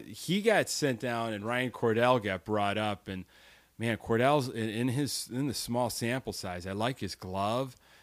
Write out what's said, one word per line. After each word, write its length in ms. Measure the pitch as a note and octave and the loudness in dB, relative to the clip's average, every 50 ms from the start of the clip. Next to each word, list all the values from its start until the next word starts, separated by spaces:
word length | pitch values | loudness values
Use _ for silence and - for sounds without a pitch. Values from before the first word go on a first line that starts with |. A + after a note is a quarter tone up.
| - | -4
he 360 | - G#2+ - - D3+ F3+ G#3 | -10 -12 -8 -2 0 0 2
got 260 | G3+ A3+ G3+ E3+ B2+ | 4 4 4 4 2
sent 320 | - - - D#3 C3+ B2 A2 | 0 0 0 0 0 0 0
down, 320 | C3 B2 A#2 A#2 A#2 A2+ | -2 -2 -2 -2 -2 -2
and 140 | G#2+ G2+ G#2 | -4 -4 -2
Ryan 260 | A#2 A#2+ B2+ B2+ B2 | -2 0 0 0 -2
Cordell 500 | - - B2 A#2 G#2+ A2+ A#2+ B2+ B2+ A#2+ | -2 0 2 2 4 6 6 6 6 4
got 220 | G2 G2+ F#2+ F2+ - | 4 0 -2 -2 -2
brought 340 | G#2+ G#2+ G#2 G2+ G2+ G2+ | 0 2 2 4 2 2
up. 300 | G#2+ G#2+ G#2+ G2+ - - | 2 0 0 -2 -4 -6
And, 160 | G#2 F#2+ F#2 F2+ - - - - - - - _ _ _ | -8 -8 -8 -8 -10 -16 -20 -20 -20 -20 -20 _ _ _
man, 180 | - A2+ A#2 A2 | -4 -2 -2 -2
Cordell's 540 | - - - A#2 A2+ B2 C#3 D3 D3+ B2 B2+ | -2 0 0 2 4 4 4 4 4 2 -2
in, 200 | - A2+ A2 A2+ | -4 -4 -4 -4
in 180 | G2+ A2+ B2 C3 | -2 0 0 0
his, 400 | A2+ C#3+ D3 A#2+ - - - - | 0 0 -2 -2 -4 -6 -8 -6
in 160 | A2+ B2+ C#3+ | -4 -2 -2
the 60 | C3+ G2+ | -2 -4
small 360 | - - A#2+ A#2 B2 B2 A2 | -4 -4 -4 -2 0 0 -2
sample 440 | - - A#2+ A#2 B2+ C3+ - A2 G2 | -2 -2 -2 -2 -2 -2 -4 -6 -8
size. 340 | - - F#2 F2+ F2+ F2 | -6 -6 -8 -8 -6 -6
I 60 | F#2+ G2 | -6 -4
like 260 | G#2 A2+ B2+ C3 - | -2 -2 -2 -2 -4
his 160 | G#2+ F#2 - | -6 -8 -8
glove, 640 | - - F#2 F#2 F#2+ G2 G#2+ A#2 B2+ C3+ B2+ - - _ _ - - | -10 -10 -6 -4 -2 0 0 0 -2 -2 -4 -8 -14 _ _ -20 -20